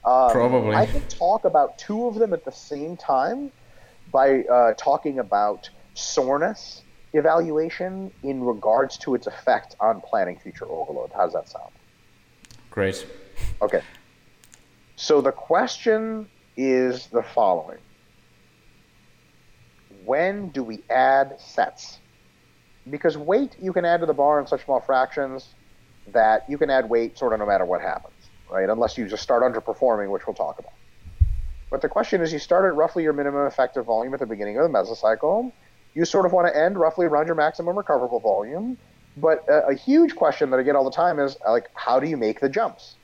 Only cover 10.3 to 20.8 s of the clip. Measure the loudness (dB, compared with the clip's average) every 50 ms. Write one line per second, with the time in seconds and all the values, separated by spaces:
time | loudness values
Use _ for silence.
10.3 | -6 -12 _ -20 -14 -14 -12 -10 -8 -8 -8 -8 -8 -10 -10 -8 -2 -2 -2 -2
11.3 | -2 -6 -8 -8 -16 -18 -18 -18 _ _ _ _ _ _ _ _ _ _ _ _
12.3 | _ _ _ -20 -20 -20 _ -12 -4 -2 -2 -2 -2 -6 -12 -16 -18 -20 -20 -10
13.3 | -6 -4 -4 -2 -2 -2 -2 0 0 -2 -4 -6 -20 -20 _ _ _ _ _ _
14.3 | _ _ -20 _ -20 _ _ _ _ _ _ _ _ -12 -2 2 2 2 2 2
15.3 | -2 -4 -4 0 0 0 0 0 -6 -2 0 0 0 2 0 -4 -8 -10 -10 -14
16.3 | _ _ _ _ _ -2 0 2 2 2 2 0 -2 -4 -10 -2 -2 -2 -2 0
17.3 | 0 2 2 4 2 0 -2 -10 -16 -20 -20 _ _ _ _ _ _ _ _ _
18.3 | _ _ _ _ _ _ _ -20 _ _ _ _ _ _ _ _ _ _ _ _
19.3 | _ _ _ _ _ _ _ _ _ _ _ _ -20 -16 -4 -2 0 0 0 0
20.3 | -2 -6 -10 -8 -6 -8 -6 -6 -10 -14